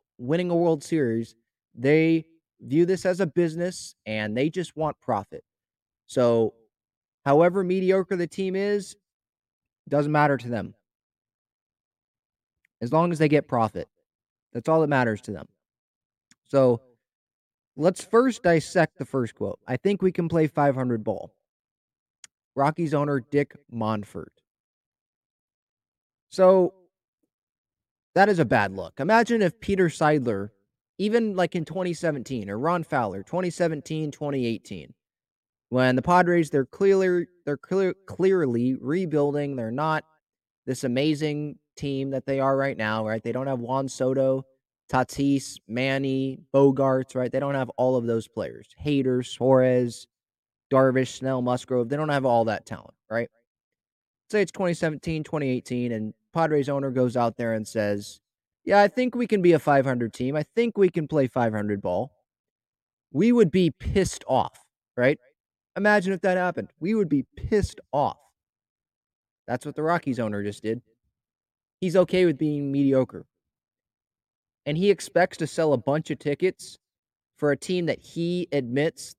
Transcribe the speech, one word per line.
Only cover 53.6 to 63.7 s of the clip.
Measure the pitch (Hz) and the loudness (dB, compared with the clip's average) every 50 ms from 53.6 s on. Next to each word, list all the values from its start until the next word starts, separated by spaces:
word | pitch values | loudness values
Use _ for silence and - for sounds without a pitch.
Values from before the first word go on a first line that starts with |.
| _ _ _ _ _ _ _ _ _ _ _ _ _ - | _ _ _ _ _ _ _ _ _ _ _ _ _ -4
Say | - 208 | -2 0
it's | 190 - - | 0 -2 -2
twenty | - 190 175 170 | -4 -2 -2 -2
seventeen, | - 175 160 151 139 - 165 160 156 151 | 0 -2 -4 -4 -4 -6 -6 -6 -6 -6
twenty | - - 151 143 131 | -6 -6 -4 -2 -2
eighteen, | 127 120 - - 127 123 123 120 | -2 -4 -4 -6 -6 -4 -4 -4
and | 113 110 107 110 - _ _ _ - | -4 -4 -6 -8 -10 _ _ _ -2
Padres | 165 165 156 156 147 131 143 | -2 0 2 2 0 0 0
owner | 139 139 139 135 | -2 -4 -4 -2
goes | 123 131 127 123 113 | 0 0 0 0 2
out | 123 120 117 - | 0 0 0 -2
there | - 120 113 | -4 -4 -4
and | 113 110 107 | -2 -4 -6
says, | - - 113 104 104 104 101 101 - - _ _ _ _ _ _ _ _ _ - | -6 -4 -2 0 0 -2 -4 -6 -12 -18 _ _ _ _ _ _ _ _ _ -2
"Yeah, | - 196 202 | 4 6 6
I | 202 | 6
think | 196 - 247 254 247 - | 4 2 0 -2 -2 -2
we | 240 240 | -4 -2
can | - 214 196 | 0 0 4
be | 175 175 | 6 6
a | 165 143 | 6 6
five | - 156 143 139 127 | 4 4 4 4 4
hundred | 139 127 120 120 110 - | 2 0 -2 -2 -4 -4
team. | - 123 131 147 | -4 -4 -4 -2
I | 151 147 | -4 -6
think | _ - 226 240 233 - | _ 0 0 0 0 2
we | 202 196 175 | 2 2 2
can | - 170 151 - | 2 0 -4 -2
play | 156 147 135 | 0 0 0
five | 120 - 131 117 113 | 0 0 0 0 0
hundred | 107 107 104 104 104 98 | 0 -2 -2 -2 -4 -4
ball." | - 92 90 92 123 143 _ _ _ _ _ _ _ _ _ _ _ _ _ _ _ _ _ _ _ _ | -2 -2 -2 -2 -4 -6 _ _ _ _ _ _ _ _ _ _ _ _ _ _ _ _ _ _ _ _
We | - 143 202 233 247 | -2 2 4 4 6
would | 240 214 147 | 6 4 4
be | - 190 180 | 4 2 2
pissed | 160 | 2